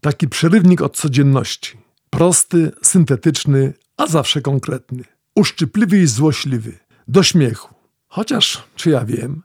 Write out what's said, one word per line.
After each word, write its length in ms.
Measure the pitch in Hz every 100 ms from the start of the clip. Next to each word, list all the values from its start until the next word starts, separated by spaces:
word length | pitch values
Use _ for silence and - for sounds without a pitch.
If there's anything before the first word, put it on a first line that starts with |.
Taki 260 | 151 143 135
przerywnik 540 | - 165 208 180 180
od 160 | 135 -
codzienności. 800 | 156 127 139 135 110 - - - _ _ _
Prosty, 640 | - 170 175 - 170 160 -
syntetyczny, 920 | - 190 156 131 170 143 - 139 135 139 _ _
a 100 | 285
zawsze 340 | 160 135 151
konkretny. 640 | 139 139 - 131 _ 127 123 _ _ -
Uszczypliwy 640 | 185 - 156 - 214 202
i 100 | 170
złośliwy. 680 | 110 151 - 147 127 110 - _ _ -
Do 160 | 151
śmiechu. 520 | 185 180 131 110 - _ _ _ _
Chociaż, 560 | - 220 262 - - - -
czy 140 | 170
ja 160 | 147 110
wiem 380 | 117 117 151